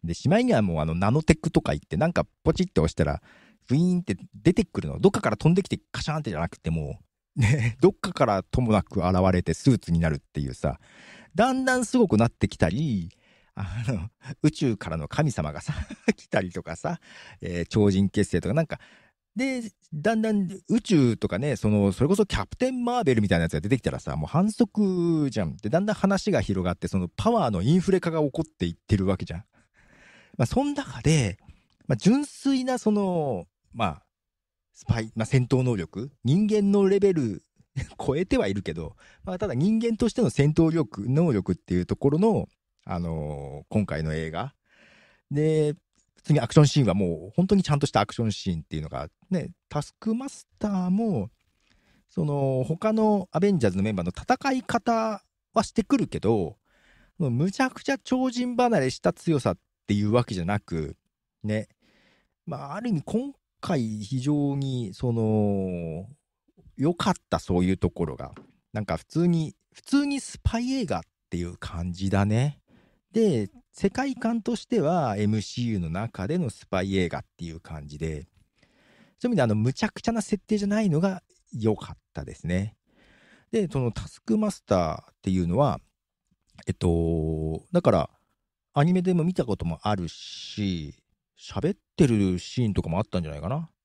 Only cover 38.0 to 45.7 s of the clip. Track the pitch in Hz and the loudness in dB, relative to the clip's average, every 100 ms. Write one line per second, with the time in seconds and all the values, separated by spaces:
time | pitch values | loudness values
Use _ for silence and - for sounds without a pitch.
38 | - 139 190 269 107 98 90 80 76 - | -2 -2 0 0 0 -2 -4 -8 -10 -14
39 | - _ - 185 208 123 180 220 233 226 | -20 _ -10 -6 -4 0 2 2 0 0
40 | 233 - 202 - 143 151 160 165 151 - | 0 2 0 4 4 6 4 4 -2 -4
41 | 104 139 170 107 92 90 - 90 87 - | 0 2 4 2 0 -4 0 -2 0 0
42 | 139 151 220 165 82 _ _ _ - 92 | 0 2 2 0 -4 _ _ _ -8 -6
43 | 87 80 76 71 69 71 - 107 95 76 | -4 -6 -6 -8 -12 -14 -4 -2 -2 -4
44 | 78 78 80 80 131 _ _ _ _ _ | -4 -4 -6 -6 -8 _ _ _ _ _
45 | _ _ _ 143 156 156 151 | _ _ _ -2 2 2 0